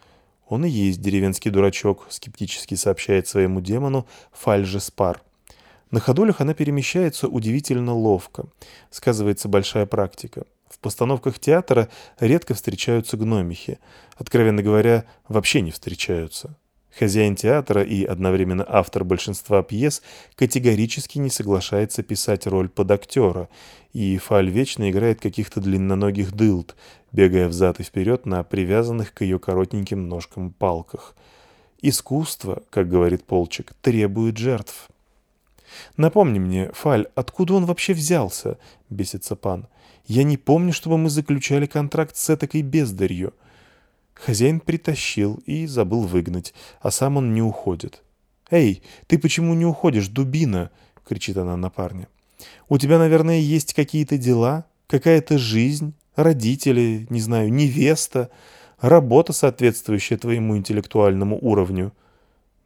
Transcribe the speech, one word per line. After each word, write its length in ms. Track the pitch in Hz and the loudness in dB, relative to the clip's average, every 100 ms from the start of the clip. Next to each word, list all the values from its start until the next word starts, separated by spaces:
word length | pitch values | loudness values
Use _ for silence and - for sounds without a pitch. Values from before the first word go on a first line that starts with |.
| _ _ _ _ _ | _ _ _ _ _
«Он 160 | 113 | -4
и 60 | 170 | -2
есть 320 | 120 98 92 | 0 0 0
деревенский 480 | 101 98 98 95 113 | -2 0 0 -2 -2
дурачок», 560 | 98 98 95 104 95 - | 2 2 2 -2 -2 -6
скептически 680 | - - - 98 - - 98 | -18 -18 -10 -10 -10 -8 -4
сообщает 520 | 104 92 - 98 90 | -2 -2 0 0 0
своему 320 | 101 92 95 | 0 0 0
демону 460 | 90 113 139 135 120 - - | -2 -2 -2 -2 -6 -14 -20
Фальжеспар. 880 | - - 101 95 98 - - 95 85 _ _ _ _ _ _ _ | -6 0 0 0 -4 -8 -2 -2 -2 _ _ _ _ _ _ _
На 100 | 113 | -2
ходулях 400 | 120 135 220 - | 0 2 2 2
она 140 | 143 | -2
перемещается 760 | 156 147 143 131 180 175 - - | -2 -2 -2 -2 0 -2 -2 -4
удивительно 640 | 123 110 127 147 123 123 | -2 -2 -2 -2 -2 0
ловко. 520 | 117 110 95 - - - _ - - _ | 2 2 2 0 -14 -16 _ -20 -20 _
Сказывается 580 | - - 110 104 101 104 | -4 0 2 0 0 2
большая 360 | 101 98 110 | 2 2 -2
практика. 600 | 101 107 98 - 113 - - _ _ | 0 0 -2 -6 -16 -16 -16 _ _
В 100 | - | -12
постановках 600 | 110 - 120 135 139 - | -10 -4 -2 -2 -4 -2
театра 500 | - 165 180 123 110 - - - | 2 2 4 2 2 -4 -20 -2
редко 340 | 117 165 - | 2 2 0
встречаются 640 | 107 - - - 117 110 107 | -6 -6 -6 -2 -2 -2 -4
гномихи. 600 | 110 110 87 85 - - _ - - - | -2 0 -2 -6 -12 -14 _ -20 -20 -18
Откровенно 460 | - 120 113 104 | -2 2 4 2
говоря, 420 | 104 104 110 117 - _ - | 2 4 4 2 0 _ -4
вообще 320 | 107 98 147 | -2 0 0
не 100 | 85 | -2
встречаются. 840 | - - 87 - 87 82 - - 151 _ _ _ - | -6 -12 -8 -4 -4 -6 -10 -16 -18 _ _ _ -2
Хозяин 380 | 110 101 107 98 | 0 2 2 2
театра 460 | 104 147 135 101 | 0 0 2 0
и 220 | 101 98 | 0 0
одновременно 640 | - 90 92 95 92 92 - | -2 -2 0 2 0 -2 0
автор 360 | 107 90 101 | 0 0 -2
большинства 580 | 90 92 - 98 - 101 | -2 -2 -4 -10 0 0
пьес 400 | 90 101 147 - - - - | 0 -2 -2 -2 -10 -20 -20
категорически 840 | - 123 127 120 104 113 - - 143 | -4 -2 2 2 2 0 -4 -10 -6
не 120 | 135 | -4
соглашается 720 | - 101 95 - 101 107 - | -4 -2 -2 0 -2 -2 -6
писать 440 | 104 107 - 101 - | -8 -6 -2 -2 -2
роль 220 | 95 92 | -2 -2
подактера, 800 | - 98 101 - 139 104 87 85 - - - _ | -2 0 0 0 0 2 0 -6 -14 -20 -20 _
и 260 | 120 98 95 | -4 -2 -2
Фаль 320 | - 104 92 | 2 2 2
вечно 400 | 98 139 - 101 | 0 -2 -2 -2
играет 300 | 95 113 110 | 0 0 0
каких-то 400 | 107 - 107 - | -4 -6 -6 -4
длинноногих 720 | 98 95 95 98 101 101 95 | -2 0 0 0 0 -2 -4
дылд, 420 | 101 110 92 - - - - _ | 0 2 2 -4 -16 -20 -20 _
бегая 340 | - 95 92 87 | 4 4 4 0
взад 320 | 87 92 85 | 2 0 0
и 60 | |
вперед 420 | - - 95 123 - | -6 -4 -2 -2 -2
на 160 | 92 | -4
привязанных 720 | 87 101 90 104 117 117 104 | -4 -4 0 0 0 -4 -8
к 80 | - | -6
ее 160 | 95 92 | -4 -2
коротеньким 720 | - 92 92 104 98 98 87 | -2 -2 -2 -4 -6 -6 -8
ножкам 420 | 87 - - 90 | -10 -12 -12 -12
палках. 640 | - 98 85 - - - _ _ _ _ _ _ _ | -4 -2 -2 -6 -16 -18 _ _ _ _ _ _ _
«Искусство, 840 | 143 - - 139 160 - 95 - - | -2 -2 -4 -4 -4 -8 -8 -10 -6
как 180 | - 90 | -2 0
говорит 340 | 90 87 90 | 2 2 0
Полчек, 500 | - 92 85 - - - | -2 -2 -2 -6 -14 -4
требует 560 | - 117 104 101 113 110 | -2 0 0 0 -2 -2
жертв». 520 | 120 117 110 - - _ _ _ _ _ _ _ _ - - - | -4 -4 -6 -18 -20 _ _ _ _ _ _ _ _ -20 -12 0
«Напомни 440 | 156 208 175 104 | 2 6 4 4
мне, 300 | 92 92 95 | 0 0 -2
Фаль, 340 | - 151 120 - | -4 0 2 0
откуда 400 | - 123 - 180 | -4 -6 -2 0
он 120 | 196 175 | 2 2
вообще 260 | 170 - | -2 -2
взялся?» — 640 | 170 147 175 98 - 110 113 - _ _ | -2 0 0 0 -4 -8 -8 -12 _ _
бесится 460 | 98 95 98 - 101 | -8 -8 -8 -10 -6
Пан. 320 | 98 92 107 _ _ _ - | -4 -6 -8 _ _ _ -2
«Я 180 | 113 | 2
не 120 | 143 139 | 2 2
помню, 360 | - 156 180 | 2 2 2
чтобы 260 | 160 160 160 | -2 -2 0
мы 120 | 160 | 2
заключали 560 | 147 147 143 - 139 143 | 0 -2 -2 0 0 0
контракт 500 | 151 143 160 156 - | -2 -2 -2 -4 -4
с 140 | - | -2
этакой 320 | 156 147 156 | 0 0 -2
бездарью». 720 | 139 156 131 95 95 90 95 - _ _ _ _ _ _ _ | -2 0 -2 0 -2 -2 -6 -8 _ _ _ _ _ _ _
Хозяин 440 | _ - 107 127 165 | _ -4 2 2 2
притащил 840 | - 165 - 147 - - 101 110 - | -2 -4 -4 -4 -4 -2 -2 -4 -6
и 200 | 151 160 | -6 -4
забыл 360 | 127 95 117 | -2 0 0
выгнать, 500 | 98 90 85 90 - - - - | 0 0 -2 -6 -8 -16 -20 -8
а 100 | - | -4
сам 280 | - 135 143 | 0 0 0
он 160 | 127 | 0
не 80 | 113 | 0
уходит. 600 | 113 - - 85 - - _ _ _ _ _ | 0 -2 -6 -6 -8 -16 _ _ _ _ _
«Эй, 320 | 170 120 92 - - - | 2 4 2 -6 -20 0
ты 100 | 165 | 0
почему 380 | 156 - 170 | 2 0 0
не 100 | 165 | 2
уходишь, 440 | 170 156 175 113 98 | 0 2 0 2 0
дубина?» — 640 | 117 135 143 151 92 85 - _ _ - | -2 -2 0 0 0 -4 -10 _ _ -10
кричит 280 | - - 95 | -8 -6 -4
она 200 | 90 87 | -4 -4
на 140 | 90 | -6
парня. 380 | - 90 95 90 _ _ - - - _ | -6 -8 -10 -14 _ _ -20 -20 -20 _
«У 100 | 143 | 0
тебя, 200 | 139 165 | 4 4
наверное, 400 | 165 160 160 165 | 6 4 4 2
есть 360 | 147 156 151 | 2 0 0
какие-то 440 | - 143 156 147 143 | -2 -2 -2 -2 0
дела, 460 | 123 120 120 151 - _ - | 2 2 2 -2 -6 _ -4
какая-то 500 | 139 165 160 147 147 | 0 4 4 4 0
жизнь, 560 | 117 110 123 147 151 - _ - | 2 2 2 0 -6 -10 _ 0
родители, 920 | 156 143 110 139 139 120 120 110 110 | 2 2 0 0 2 2 2 -2 -4
не 100 | 120 | -4
знаю, 320 | 110 113 107 | -2 0 2
невеста, 800 | 127 147 139 147 156 - 131 123 - - - - _ | 2 2 2 2 2 -2 -4 -4 -10 -20 -20 -20 _
работа, 520 | 120 165 127 127 170 | 6 6 8 4 4
соответствующая 840 | - 139 - 123 110 - 104 - 110 | 2 0 4 2 2 -2 -4 -2 -4
твоему 400 | 120 117 110 107 | -2 -2 0 -2
интеллектуальному 800 | 95 107 - - 101 95 98 107 | -2 -4 -2 4 4 4 0 0
уровню». 520 | 131 104 90 95 95 - _ _ _ _ _ _ | 2 2 2 -2 -6 -8 _ _ _ _ _ _